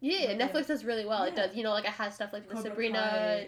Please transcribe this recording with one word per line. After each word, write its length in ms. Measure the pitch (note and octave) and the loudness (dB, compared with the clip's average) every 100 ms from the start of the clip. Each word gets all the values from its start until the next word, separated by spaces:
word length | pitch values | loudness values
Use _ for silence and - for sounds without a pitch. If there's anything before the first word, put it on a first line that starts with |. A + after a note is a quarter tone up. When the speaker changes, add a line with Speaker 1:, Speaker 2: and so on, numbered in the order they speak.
Speaker 1:
Yeah, 280 | C4+ F#4+ B3+ | 0 2 2
Speaker 2:
Like, 100 | G#3 | 2
Speaker 1:
Netflix 280 | C4+ D4 - | 2 2 0
Speaker 2:
they 60 | |
Speaker 1:
does 100 | C#4 | -2
really 200 | G#3+ A3+ | 0 -2
well. 200 | G#3 G#3+ | 0 0
It 100 | F3+ | 0
Speaker 2:
Yeah. 120 | F3+ F#3+ | 2 0
Speaker 1:
does, 100 | G#3 | 0
you 60 | |
know, 80 | A3 | 0
like, 120 | G#3 | 2
it 60 | G#3+ | 0
has 240 | G#3+ G#3 | -2 -4
stuff 180 | G#3 G#3 | -4 -6
like 140 | G#3 G#3 | -6 -8
the 60 | |
Speaker 2:
Cobra 160 | A3+ G#3+ | -6 -6
Speaker 1:
Sabrina, 280 | G#3 A3+ A3 | -2 0 2
Speaker 2:
Kai 360 | G#3+ G#3+ G#3+ G#3 | 2 2 2 0